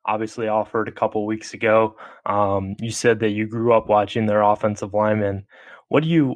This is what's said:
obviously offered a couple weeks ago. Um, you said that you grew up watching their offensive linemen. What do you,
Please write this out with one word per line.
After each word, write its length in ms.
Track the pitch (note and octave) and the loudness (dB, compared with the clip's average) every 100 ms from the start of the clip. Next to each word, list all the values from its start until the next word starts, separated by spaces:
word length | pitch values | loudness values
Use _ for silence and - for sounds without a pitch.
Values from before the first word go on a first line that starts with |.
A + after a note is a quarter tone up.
| - | -6
obviously 420 | G#2+ A2 - A2 | -4 -6 -6 -2
offered 400 | G#2+ G#2 A#2 G#2 | -2 -2 -4 -6
a 40 | |
couple 320 | - A2 A2 G#2+ | -4 -4 -2 -4
weeks 280 | A2 - | -6 -8
ago. 440 | - A2+ A2 A2 - - - - | -2 2 4 2 -2 -20 -12 -4
Um, 500 | G2+ G2+ G2 G2 G2+ | 0 0 0 -4 -6
you 120 | A2+ | -8
said 280 | - A#2+ A2 | -2 0 2
that 120 | A2 | 0
you 160 | G#2 A2 | -2 -4
grew 260 | A2+ A#2 | -2 2
up 140 | A2+ G#2+ | 2 4
watching 380 | G#2 G2 A#2+ G#2+ | 2 2 0 0
their 160 | G#2 | 2
offensive 520 | G#2 G#2+ A2 G#2 G#2 | 2 2 -2 -4 -4
linemen. 520 | G#2 G#2+ G#2+ G2+ G2 G2 - - - - | -2 0 0 -2 -4 -10 -20 -20 -20 -2
What 140 | C3+ | 0
do 60 | D#3+ | 2
you, 240 | E3 C3+ | 2 2